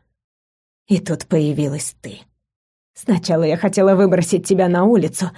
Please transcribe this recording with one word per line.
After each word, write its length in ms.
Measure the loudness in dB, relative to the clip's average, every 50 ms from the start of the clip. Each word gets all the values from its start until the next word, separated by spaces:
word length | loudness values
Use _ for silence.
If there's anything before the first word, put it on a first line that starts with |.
| _ _ _ _ _ _ _ _ _ _ _ _ _ _ _ _ _
И 120 | -2 -2 -2
тут 280 | -2 -4 -6 -8 -6
появилась 680 | -2 -2 0 0 0 -2 -2 -4 -4 -4 -6 -8 -12 -12 _
ты. 180 | -16 -18 -18 -20 -20 _ _ _ _ _ _ _ _ _ _ _ _ _ _
Сначала 500 | -8 -4 -2 -2 -2 0 -2 0 0 0
я 140 | 0 0
хотела 380 | 0 -2 -2 0 2 4 4 4
выбросить 520 | 4 4 4 2 2 0 0 -2 -2 0
тебя 200 | 0 0 2 2
на 160 | 2 2 2 2
улицу, 460 | 4 4 2 2 -2 -4 -6 -8 -8 -8